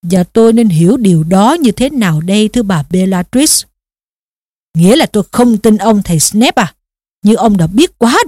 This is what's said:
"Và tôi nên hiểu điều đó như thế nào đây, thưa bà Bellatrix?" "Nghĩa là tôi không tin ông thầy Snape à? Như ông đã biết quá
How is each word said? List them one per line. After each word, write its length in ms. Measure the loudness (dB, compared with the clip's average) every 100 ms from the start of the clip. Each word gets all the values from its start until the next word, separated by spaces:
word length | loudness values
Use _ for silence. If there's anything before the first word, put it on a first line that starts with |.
"Và 220 | -2 -2
tôi 300 | 0 2 2
nên 160 | 2 2
hiểu 280 | 2 2 2
điều 260 | 2 0
đó 300 | 0 0 2
như 180 | 2 -2
thế 180 | -2 -4
nào 320 | -2 -2 -2
đây, 280 | -2 -2 0
thưa 140 | -2
bà 200 | -2 -4 -2
Bellatrix?" 760 | -2 -2 -2 -2 -2 0 -2 -8 _ _ _ _ _ _ _ _ _ _ 0
"Nghĩa 180 | 2 2
là 100 | 0
tôi 180 | -4 -6
không 260 | -2 0 2
tin 200 | 2 0
ông 260 | 0 0
thầy 160 | 0 -2
Snape 440 | -2 0 0 0
à? 120 | -4 _ _ _ _ _ 0
Như 100 | 2
ông 220 | 2 0
đã 100 | 0
biết 300 | 0 0 0
quá 200 | 0 0